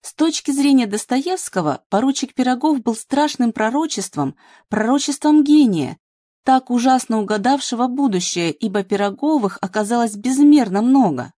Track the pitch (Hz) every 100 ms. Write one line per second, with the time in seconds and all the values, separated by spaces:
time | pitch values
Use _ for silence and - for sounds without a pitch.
0 | - - 320 311 - 277 285 269 226 208
1 | - 254 320 370 - 190 156 131 _ 196
2 | 262 269 254 - 254 254 302 285 226 220
3 | - 269 302 - 233 - 220 262 311 -
4 | 190 - 135 - _ _ _ 220 220 277
5 | - 277 302 302 285 302 254 175 131 -
6 | _ _ _ _ - 262 262 247 247 254
7 | - 220 196 214 220 277 - 233 254 254
8 | 277 185 180 180 170 - 220 196 190 202
9 | 202 196 294 302 202 - 180 214 208 240
10 | 233 208 254 262 294 294 220 185 233 269
11 | 220 131 95